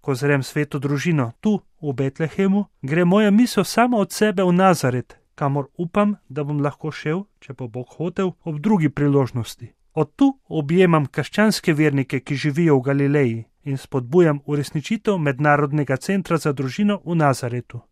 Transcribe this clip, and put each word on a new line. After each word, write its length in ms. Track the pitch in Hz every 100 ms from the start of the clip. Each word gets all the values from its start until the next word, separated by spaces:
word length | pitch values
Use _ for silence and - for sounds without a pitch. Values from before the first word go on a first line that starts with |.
Ko 140 | -
zrem 280 | 131 143 143
sveto 360 | 131 - 147 147
družino 540 | 139 143 131 160 120 -
tu, 200 | 214 208 _ _
v 120 | 151
Betlehemu, 720 | 131 135 - 160 - 196 196 202 _
gre 220 | 131 156
moja 260 | 175 196 214
misel 340 | 202 247 -
sama 360 | 185 - 247 240
od 120 | 190
sebe 320 | - 214 196
v 80 | 185
Nazaret, 640 | 175 190 175 135 123 - - _
kamor 340 | - 143 143 139 -
upam, 400 | 175 208 208 208 _
da 160 | 131
bom 160 | 143 147
lahko 320 | 143 - 160
šel, 320 | - 156 165 202 _
če 160 | - 139
bo 120 | 127
Bog 280 | 117 123 -
hotel, 380 | 160 180 190 -
ob 160 | - 151
drugi 280 | 151 214 151
priložnosti. 840 | 143 143 143 127 127 113 - 117 _ _ -
Od 160 | 151 -
tu 160 | 277 269 _
objemam 580 | 165 143 170 185 165 139
krščanske 680 | - 139 - 214 - -
vernike, 460 | 151 151 139 131 135
ki 160 | - 139
živijo 400 | 151 143 170 139
v 80 | 127
Galileji, 500 | 139 143 143 131 113 113 _
in 120 | - 135
spodbujam 640 | - 135 120 170 170 147 -
uresničitev 720 | 147 139 156 139 226 - 196
Mednarodnega 760 | 147 127 151 147 147 147 143 131
centra 400 | - 196 - 165
za 160 | 156
družino 480 | 139 131 123 208 202
v 120 | - 170
Nazaretu. 640 | 151 131 123 120 - 120 _